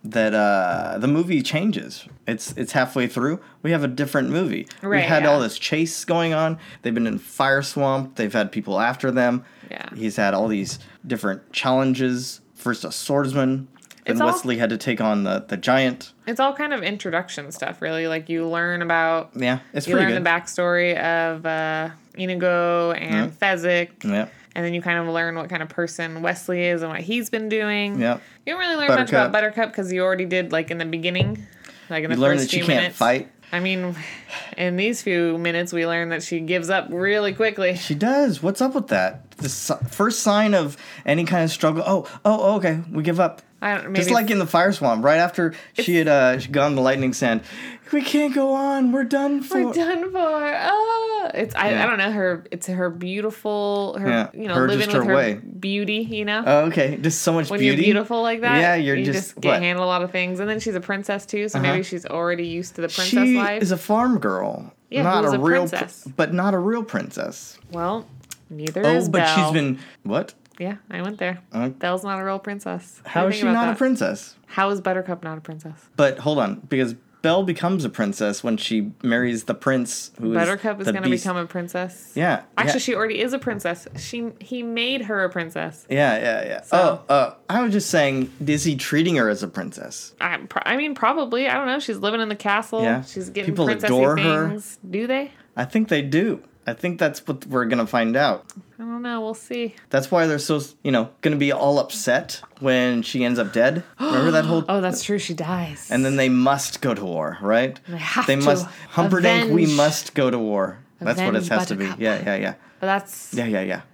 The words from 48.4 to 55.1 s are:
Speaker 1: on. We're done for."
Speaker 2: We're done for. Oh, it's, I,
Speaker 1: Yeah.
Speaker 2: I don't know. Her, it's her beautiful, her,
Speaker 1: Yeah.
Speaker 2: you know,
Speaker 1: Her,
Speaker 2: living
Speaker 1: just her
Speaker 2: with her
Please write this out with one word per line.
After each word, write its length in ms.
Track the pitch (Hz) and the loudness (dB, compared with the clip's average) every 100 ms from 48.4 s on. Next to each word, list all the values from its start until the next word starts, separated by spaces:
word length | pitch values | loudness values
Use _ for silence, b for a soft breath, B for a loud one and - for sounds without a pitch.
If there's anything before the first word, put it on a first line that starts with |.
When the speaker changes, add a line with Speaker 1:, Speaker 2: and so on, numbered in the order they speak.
| 269 | 2
Speaker 1:
on. 380 | 269 277 277 254 | 2 0 2 2
We're 120 | 262 | 2
done 380 | 247 277 277 285 | 2 0 2 0
for." 220 | 262 381 | 0 0
Speaker 2:
We're 100 | 339 | 2
done 380 | 330 330 349 370 | 0 0 -2 -2
for. 60 | 370 | -2
Oh, 1120 | 320 302 294 285 349 415 440 453 440 427 370 | 0 0 -2 -2 0 0 2 0 -2 -2 -2
it's, 220 | - 214 - | -4 -4 0
I, 160 | 208 | 0
Speaker 1:
Yeah. 120 | 220 | 0
Speaker 2:
I 40 | 226 | 0
don't 100 | 214 | 0
know. 140 | 202 | 0
Her, 320 | 208 185 170 - | 0 0 -2 -6
it's 160 | 180 - | -10 -6
her 240 | 185 180 170 180 196 214 | -2 -2 -4 -6 -4 -6
beautiful, 640 | 214 214 208 202 202 196 - | -6 -4 -2 0 0 -2 -2
her, 80 | 196 | 0
Speaker 1:
Yeah. 220 | - 214 | 0 0
Speaker 2:
you 140 | - 214 | -6 -2
know, 60 | 175 | 2
Speaker 1:
Her, 120 | 131 | 2
Speaker 2:
living 180 | - 208 | 2 2
Speaker 1:
just 80 | |
her 60 | 135 | 2
Speaker 2:
with 80 | |
her 60 | 208 | 4